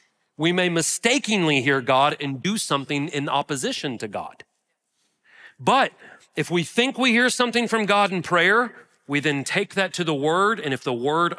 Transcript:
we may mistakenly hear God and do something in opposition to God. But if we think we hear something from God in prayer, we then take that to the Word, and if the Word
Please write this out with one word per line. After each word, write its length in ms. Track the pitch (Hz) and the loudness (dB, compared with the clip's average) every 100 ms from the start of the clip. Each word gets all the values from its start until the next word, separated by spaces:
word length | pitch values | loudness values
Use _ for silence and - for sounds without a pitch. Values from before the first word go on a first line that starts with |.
| _ _ _ - | _ _ _ -2
we 140 | 160 | 0
may 180 | 180 180 | 2 0
mistakenly 920 | 165 - - 233 269 208 208 160 139 | 0 -2 -2 0 0 0 0 2 2
hear 180 | 127 135 | 2 2
God 360 | 123 131 147 151 | 2 4 2 0
and 220 | 143 135 | -6 -4
do 160 | 180 220 | -4 -4
something 500 | - 143 131 143 127 | -2 -2 -2 -4 -2
in 200 | 143 147 | -4 -2
opposition 680 | 139 139 139 240 254 147 113 | -2 -2 -4 -4 -4 -6 -8
to 100 | 110 | -8
God. 360 | 101 78 - - _ _ _ _ _ _ _ _ - - - | -8 -10 -16 -20 _ _ _ _ _ _ _ _ -20 -20 -2
But 320 | 131 269 196 - - - _ | 2 4 2 -2 -20 -20 _
if 160 | - 143 | -6 -2
we 140 | 175 | -2
think 340 | - - 262 226 | 0 0 0 2
we 140 | 262 | 2
hear 180 | 226 247 | 4 2
something 380 | - 240 233 226 | 2 0 0 0
from 180 | 226 202 | 0 2
God 240 | 202 202 | 2 2
in 120 | 185 | -2
prayer, 520 | - 175 180 220 240 - - _ - | 0 2 4 2 0 -6 -20 _ -4
we 140 | 143 | -2
then 240 | 147 139 | 0 -2
take 300 | 123 190 202 | -2 -2 -2
that 200 | 196 185 | -2 -4
to 100 | - | -2
the 100 | 165 | -2
Word, 440 | 143 151 175 202 226 | 0 0 2 2 0
and 160 | 151 | -4
if 80 | 131 | -4
the 100 | 139 | -4
Word 400 | 120 135 160 170 | -2 0 0 0